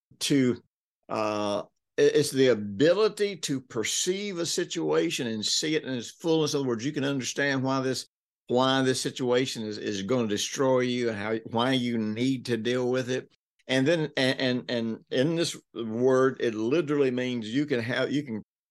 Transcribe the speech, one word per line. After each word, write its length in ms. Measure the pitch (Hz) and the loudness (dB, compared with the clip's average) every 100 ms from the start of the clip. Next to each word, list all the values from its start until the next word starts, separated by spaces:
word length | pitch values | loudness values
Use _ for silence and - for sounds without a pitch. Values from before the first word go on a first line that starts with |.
| _ - | _ -8
to, 420 | - 143 127 - _ _ _ _ - | 0 4 4 0 _ _ _ _ -8
uh, 520 | 110 107 107 104 101 | -4 -2 0 -2 -2
i-, 40 | - _ _ - | -6 _ _ 2
it's 320 | 147 151 143 | 4 4 2
the 180 | 135 131 | 4 4
ability 880 | 110 104 101 151 185 220 214 202 185 | 4 0 2 4 6 2 0 -4 -4
to 240 | - 135 | -4 -6
perceive 800 | - - 104 - 180 190 208 170 | -4 -4 -2 -2 -2 -2 -4 -4
a 80 | 165 | -4
situation 800 | - 175 170 156 156 170 - 123 | -2 -4 -4 0 0 0 -2 -4
and 180 | 110 | -4
see 300 | 101 - 156 | -2 -2 0
it 100 | 156 | -2
in 80 | 127 | -2
its 200 | 127 - | -8 -8
fullness. 420 | - 170 160 147 | -6 0 2 2
In 60 | 143 | 0
other 80 | 135 | -2
words, 180 | 113 131 | -2 -2
you 60 | |
can 120 | 147 | -2
understand 580 | 139 139 117 - 143 135 | -2 -2 -4 -2 0 0
why 180 | 131 135 | 0 0
this, 260 | 131 127 - _ _ _ - | -2 -4 -8 _ _ _ -2
why 340 | 123 131 135 | 2 4 4
this 220 | 131 127 | 2 0
situation 600 | 135 - 127 123 131 120 | -4 -4 0 2 0 -4
is, 120 | 107 107 | -8 -6
is 240 | 113 101 | -6 -4
gonna 280 | 98 127 110 | 0 0 0
destroy 520 | 101 - - 135 127 | -2 -2 0 2 2
you 300 | 127 123 117 | 2 0 -2
and 80 | 104 | -2
how, 160 | 104 113 110 | -4 -4 -4
why 220 | 113 127 | 0 2
you 260 | 131 120 117 | 2 0 -2
need 480 | 107 107 131 131 117 | -2 -2 -2 -2 -2
to 100 | 113 | -2
deal 320 | 117 127 123 | 0 0 0
with 220 | 127 120 | 0 -2
it. 180 | 127 - _ _ _ - | -4 -6 _ _ _ -2
And 200 | 131 135 | 2 4
then, 240 | 170 151 - | 2 0 0
and, 240 | 131 - | 0 2
and, 300 | 131 123 - | 0 0 -2
and 280 | 120 113 110 - | -4 -2 -6 -4
in 260 | 123 147 165 | 0 0 0
this 220 | 160 - _ | -2 -4 _
word, 640 | 98 117 113 131 131 131 131 | -10 -6 2 4 6 4 2
it 140 | 120 | -2
literally 560 | 107 110 160 147 147 135 | 0 0 0 0 2 2
means 400 | 123 127 123 107 | 2 -2 -4 -2
you 160 | 131 147 | -2 0
can 140 | 123 | -2
have, 300 | 113 123 - | -2 -2 0
you 120 | 139 | -2
can 200 | 143 107 - _ _ | -4 -8 -10 _ _